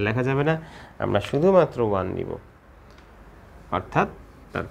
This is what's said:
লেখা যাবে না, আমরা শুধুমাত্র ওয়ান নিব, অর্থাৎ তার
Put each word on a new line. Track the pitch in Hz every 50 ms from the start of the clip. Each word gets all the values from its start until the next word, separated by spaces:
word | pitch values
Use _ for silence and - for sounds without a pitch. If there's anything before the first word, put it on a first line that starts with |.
| 101
লেখা | 107 113 127 123 131
যাবে | 135 139 143 156
না, | 160 160 160 - - - - - - - -
আমরা | 104 98 101 - -
শুধুমাত্র | - 139 160 190 190 185 156 139 - 127 117 107
ওয়ান | 101 95 92 92 92
নিব, | 90 90 87 - - - - - - - - - - - - - - - - - - - - - - - - - - - - 87
অর্থাৎ | 90 - - - 156 196 196 - - - - - - - - -
তার | 90 - -